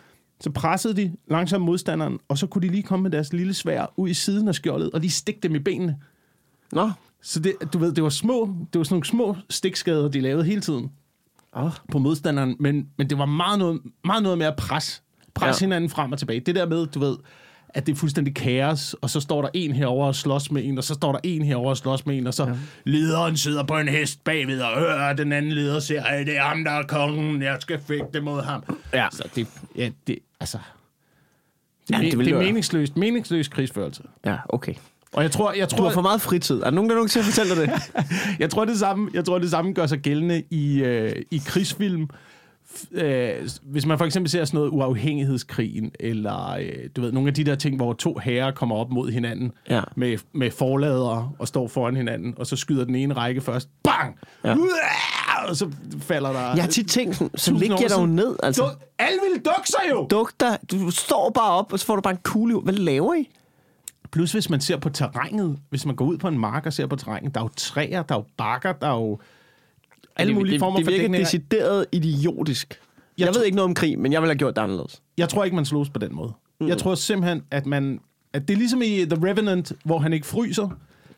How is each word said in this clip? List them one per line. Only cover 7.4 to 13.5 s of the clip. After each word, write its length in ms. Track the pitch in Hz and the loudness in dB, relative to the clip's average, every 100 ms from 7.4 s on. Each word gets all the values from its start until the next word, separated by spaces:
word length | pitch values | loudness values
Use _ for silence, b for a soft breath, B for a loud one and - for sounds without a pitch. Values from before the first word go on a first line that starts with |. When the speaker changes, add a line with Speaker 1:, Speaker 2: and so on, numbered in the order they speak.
| 180 190 165 | 0 -2 -2
Speaker 1:
du 40 | 175 | 0
ved, 160 | 170 | 2
det 100 | 165 | 2
var 60 | 156 | 2
små, 460 | 143 220 254 214 175 175 | 2 2 2 0 -2 -2
det 60 | 170 | 0
var 40 | |
sådan 100 | 151 | 2
nogle 120 | 180 - | 0 2
små 300 | 233 214 185 - | 2 2 -2 -6
stikskader, 580 | - 190 180 - 156 147 | -4 -2 -2 0 2 2
de 120 | 139 | 2
lavede 220 | 131 147 | 0 2
hele 180 | 165 208 | 2 0
tiden 300 | - 135 139 - _ _ _ _ _ - | 0 -4 -4 -12 _ _ _ _ _ -6
Speaker 2:
Åh. 160 | 156 151 - | -4 -4 -4
Speaker 1:
på 80 | 147 | 0
modstanderen, 560 | 135 156 165 143 131 - | 2 2 0 0 0 0
men, 280 | 143 147 143 - | 0 0 -2 -2
men 120 | 143 | -2
det 80 | 143 | 0
var 80 | 143 | 0
meget 340 | 151 180 | 2 2